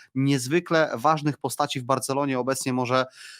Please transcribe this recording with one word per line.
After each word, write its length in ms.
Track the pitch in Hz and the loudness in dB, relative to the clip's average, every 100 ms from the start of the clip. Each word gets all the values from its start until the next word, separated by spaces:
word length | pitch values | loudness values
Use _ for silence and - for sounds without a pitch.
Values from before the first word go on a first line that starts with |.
| - | -10
niezwykle 760 | 131 139 139 123 170 175 160 156 | -2 2 2 2 -2 2 2 2
ważnych 440 | 120 143 160 147 - | 2 2 2 0 -2
postaci 420 | 135 - 143 135 | -4 -2 -2 -2
w 40 | |
Barcelonie 540 | 123 131 - 135 143 131 | 0 -2 0 -2 0 0
obecnie 340 | 123 131 135 | 0 -2 -2
może 340 | 127 123 131 127 - - | -2 2 0 0 -6 -20